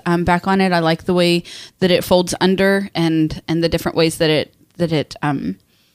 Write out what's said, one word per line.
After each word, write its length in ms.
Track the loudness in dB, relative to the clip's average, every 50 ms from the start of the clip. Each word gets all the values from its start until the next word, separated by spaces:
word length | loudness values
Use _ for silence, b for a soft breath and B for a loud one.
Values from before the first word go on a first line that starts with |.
| -2
um, 200 | 0 0 0 2
back 220 | 0 0 0 0
on 140 | 0 0 2
it. 120 | 2 2
I 80 | 2 2
like 240 | 2 0 0 -2 -2
the 100 | 0 0
way 300 | 2 2 2 2 0 -2 B B B B B B _
that 120 | 0 2
it 140 | 2 2 2
folds 300 | 2 2 2 2 0 -2 0
under 500 | 0 2 2 2 2 2 2 0 -2 -4 -4
and, 460 | -2 0 0 2 2 0 0 -2 -6 -6 -4
and 140 | -2 -2 0
the 40 | 0
different 280 | -2 -2 -4 -4 0
ways 220 | 0 0 0 0 0
that 100 | 0 0
it, 260 | 0 0 -2 -4 _ _ _ _ _
that 160 | -6 -4 -2
it, 220 | -2 -2 -2 -4 -8 -6
um, 340 | -4 -4 -4 -4 -4 -6 -8 -10 _ _ _ _ _ _